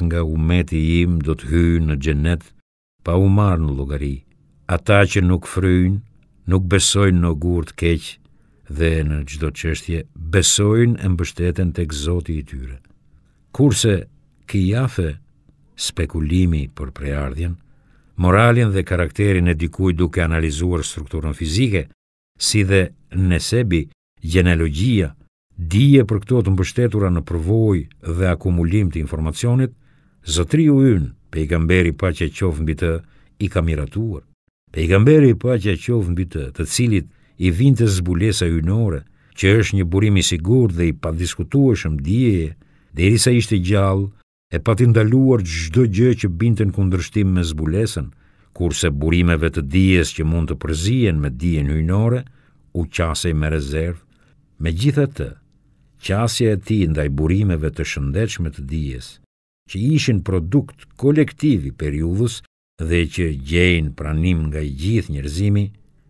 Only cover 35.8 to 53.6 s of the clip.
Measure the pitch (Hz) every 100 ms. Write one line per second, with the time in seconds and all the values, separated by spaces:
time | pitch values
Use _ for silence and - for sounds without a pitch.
35.8 | - 120 87 87 85 80 65 - 78 -
36.8 | 120 101 - _ _ - 90 85 139 123
37.8 | 113 92 90 85 107 110 85 82 80 110
38.8 | 107 71 - _ _ - 95 110 - 98
39.8 | 85 95 107 98 - 85 87 127 113 85
40.8 | 85 78 82 82 87 - 85 139 135 104
41.8 | 80 76 71 110 123 92 80 80 _ _
42.8 | _ 71 95 110 127 123 - 104 90 101
43.8 | 98 98 98 - _ _ - 82 117 107
44.8 | 120 117 110 131 135 120 87 82 82 117
45.8 | 120 95 123 120 101 85 117 104 101 92
46.8 | 95 90 82 107 95 90 85 76 78 92
47.8 | 113 80 69 - _ _ _ - 87 -
48.8 | 85 71 78 87 87 80 80 85 69 90
49.8 | 95 90 80 - 78 82 76 71 73 78
50.8 | 92 127 107 78 71 62 87 78 71 78
51.8 | 80 98 117 123 - _ _ _ _ 90
52.8 | 80 - 82 76 87 78 78 78